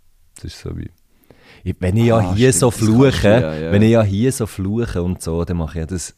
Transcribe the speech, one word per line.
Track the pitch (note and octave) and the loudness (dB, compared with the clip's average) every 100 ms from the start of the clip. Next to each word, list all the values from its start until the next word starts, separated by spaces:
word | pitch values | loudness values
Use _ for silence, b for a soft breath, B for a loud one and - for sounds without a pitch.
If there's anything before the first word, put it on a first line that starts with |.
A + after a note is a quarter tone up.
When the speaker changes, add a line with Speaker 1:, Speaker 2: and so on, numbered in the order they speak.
| _ _ _ - | _ _ _ -18
Speaker 1:
Es | E2 | -18
ist | - | -14
so | E2 E2 | -12 -12
wie, | E2 - _ b b b b b | -12 -18 _ b b b b b
ich, | F#2 - | -10 -4
wenn | F2+ G#2 | -2 2
ich | A#2 | 2
ja | A2+ | 2
Speaker 2:
Ah, | F#2 G2 | 2 2
Speaker 1:
hier | B2+ | 2
Speaker 2:
stimmt, | - | 4
Speaker 1:
so | B2+ | 0
Speaker 2:
das | - | 0
kannst | G#2+ | 2
du, | A2+ | 4
Speaker 1:
fluche, | C3+ - G#2 | 4 4 4
Speaker 2:
ja, | A2+ D#2+ D#2 | 4 2 -4
ja. | D#2+ | 0
Speaker 1:
wenn | G2+ | 2
ich | A2 | 4
ja | A#2 | 4
hier | G#2+ G2 B2+ | 2 0 0
so | C3 G#2+ | -2 -6
fluche | - F#2+ A2 A2+ F2+ | -6 -4 -4 -4 -4
und | F2+ F2+ | -4 -4
so, | - E2 E2+ | -4 -4 -4
dann | E2+ | -4
mache | D#2 D#2+ | -6 -6
ich | D#2+ | -8
das | F2+ - | -8 -10